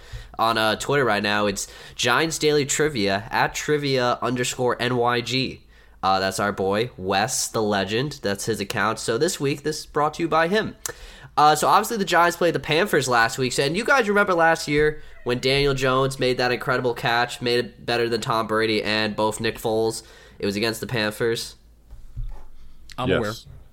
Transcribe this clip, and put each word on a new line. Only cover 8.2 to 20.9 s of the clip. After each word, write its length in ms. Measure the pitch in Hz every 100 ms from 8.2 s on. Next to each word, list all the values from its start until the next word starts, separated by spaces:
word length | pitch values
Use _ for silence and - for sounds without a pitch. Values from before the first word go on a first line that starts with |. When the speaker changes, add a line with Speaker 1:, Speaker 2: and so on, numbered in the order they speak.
Speaker 1:
That's 220 | 101 98 -
his 140 | 101
account. 400 | 101 110 104 110
So 180 | - 117
this 220 | 160 -
week, 220 | 139 143
this 160 | 151 151
is 60 | -
brought 280 | 151 151
to 80 | 151
you 60 | 165
by 180 | 160 165
him. 300 | 214 202 - - - - - - -
Uh, 180 | 151 151
so 100 | 139
obviously 280 | 175 208 233
the 60 | 190
Giants 300 | 175 170 170
played 160 | 175
the 60 | 156
Panthers 480 | 139 151 202 170 127
last 280 | 120 113 -
week. 160 | 127
So, 120 | -
and 120 | 143 175
you 80 |
guys 240 | 233 277 208
remember 240 | 202 202
last 360 | 175 165 165 -
year 340 | 147 151 151 - -
when 140 | - 123
Daniel 340 | 127 139 143
Jones 440 | 135 131 131 135 135
made 200 | 127 127
that 120 | 123
incredible 420 | 120 - 127 127
catch, 480 | 117 131 117 123 -
made 160 | 123 120
it 220 | 120 -
better 240 | - 120 117
than 140 | 113
Tom 240 | 110 113 107
Brady 360 | 107 110 107
and 320 | 98 107 107
both 260 | 101 107 -
Nick 180 | 110 110
Foles? 440 | 117 110 113 110 - - - -
It 80 | 101
was 100 | 101
against 240 | 113 110
the 60 |
Panthers. 680 | 101